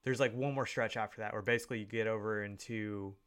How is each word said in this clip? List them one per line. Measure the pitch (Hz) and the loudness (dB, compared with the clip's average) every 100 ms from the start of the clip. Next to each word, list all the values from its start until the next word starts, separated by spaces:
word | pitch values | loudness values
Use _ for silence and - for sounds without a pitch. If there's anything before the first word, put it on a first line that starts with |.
there's, | - 123 | 0 4
like, | 131 | 4
one | 117 139 | 4 0
more | 135 120 | 2 0
stretch | - 110 120 | 0 0 0
after | 107 - | -4 -4
that | 107 | -4
where | 107 | -2
basically | 101 117 - 117 | 2 2 2 -4
you | 101 | -2
get | 117 110 | 0 2
over | 110 104 107 | 2 0 -2
into | 101 101 - 113 107 104 98 98 | -2 -6 -6 -4 -2 -4 -6 -10